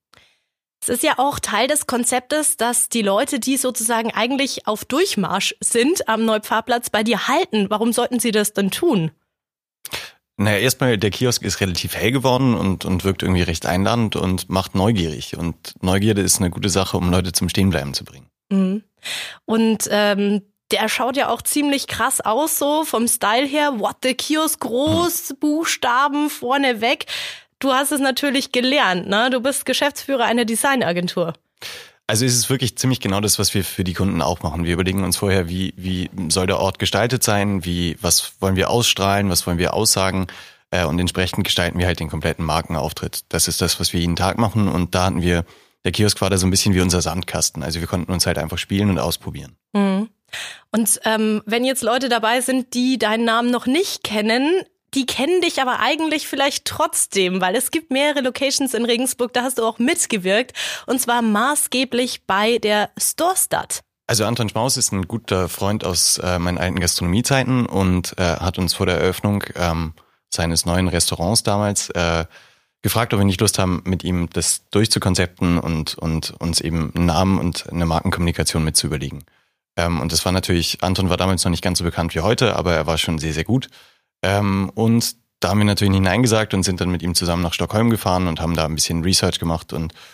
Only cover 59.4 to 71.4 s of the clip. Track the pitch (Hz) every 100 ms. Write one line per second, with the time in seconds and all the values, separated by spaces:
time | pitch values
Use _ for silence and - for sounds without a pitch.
59.4 | 247 254 226 - 240 359 - 226 185 202
60.4 | 254 - - - - 247 - 240 226 208
61.4 | 254 294 - 254 254 233 254 - - 196
62.4 | 214 240 214 208 202 - - - 339 370
63.4 | - - - - - _ - 113 107 120
64.4 | 107 110 123 127 113 98 90 117 - 95
65.4 | 87 - 98 107 - 87 - - 90 90
66.4 | 87 90 90 80 87 - 90 95 123 135
67.4 | 123 127 117 95 95 90 85 - 90 80
68.4 | 87 92 90 - 92 85 87 90 104 101
69.4 | - - 87 82 80 - _ _ _ -
70.4 | 82 82 87 87 92 85 - - 85 113